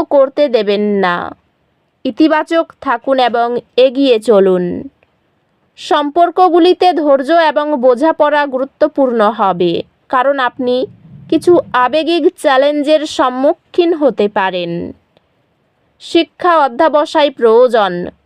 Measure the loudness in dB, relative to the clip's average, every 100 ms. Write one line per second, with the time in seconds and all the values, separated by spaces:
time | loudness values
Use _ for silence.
0 | 2 2 0 0 0 0 0 0 0 0
1 | 0 -2 -8 -14 _ _ _ _ _ _
2 | -6 0 2 0 -2 -2 -4 -6 -6 -4
3 | -2 0 0 0 -2 -4 -4 0 0 2
4 | 0 0 2 2 2 0 -2 -8 -12 _
5 | _ _ _ _ _ _ _ -12 -2 -2
6 | 0 0 0 2 2 4 4 2 2 0
7 | 2 2 2 2 2 0 -2 0 2 2
8 | 0 0 0 0 -2 -4 -6 -2 -2 0
9 | 0 0 0 0 -2 0 -2 -4 -8 _
10 | -6 -2 0 -2 -4 -4 -4 -4 -6 -12
11 | -20 -16 -4 -2 2 0 0 -2 0 0
12 | -2 0 -2 0 0 2 2 0 0 0
13 | 0 -2 -2 0 -2 -2 _ -2 0 0
14 | -2 0 -2 -2 -4 -4 -6 -8 -10 -14
15 | _ _ _ _ _ _ _ _ _ _
16 | -4 -2 -2 -4 0 2 0 0 0 0
17 | -2 0 -2 0 2 4 4 2 0 -4
18 | -10 -14